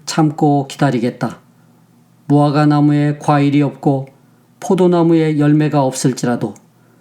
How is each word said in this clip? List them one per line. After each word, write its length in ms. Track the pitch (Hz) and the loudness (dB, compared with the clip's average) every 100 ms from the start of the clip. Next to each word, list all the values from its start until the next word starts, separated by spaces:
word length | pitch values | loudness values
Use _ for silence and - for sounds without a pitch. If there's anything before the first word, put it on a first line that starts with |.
참고 600 | - - 151 151 151 143 135 | -8 -2 -2 0 0 0 -4
기다리겠다. 720 | - 139 123 123 - 117 - _ _ _ _ _ _ _ _ - | -2 -2 0 -4 -4 -8 -10 _ _ _ _ _ _ _ _ -2
무화과 400 | 143 147 143 151 | 2 2 2 2
나무에 520 | 147 147 147 147 147 | 2 2 2 0 -2
과일이 440 | - 147 143 143 | 0 0 2 2
없고 460 | 139 - 156 135 135 _ _ _ _ _ | 0 -2 -2 -2 -6 _ _ _ _ _
포도나무에 760 | - 180 180 175 165 165 160 151 | -2 0 2 2 2 2 2 0
열매가 440 | 147 151 151 147 | 2 2 2 0
없을지라도, 720 | 135 131 143 120 - 117 110 - _ _ _ _ | -2 -2 -4 -2 -4 -4 -6 -10 _ _ _ _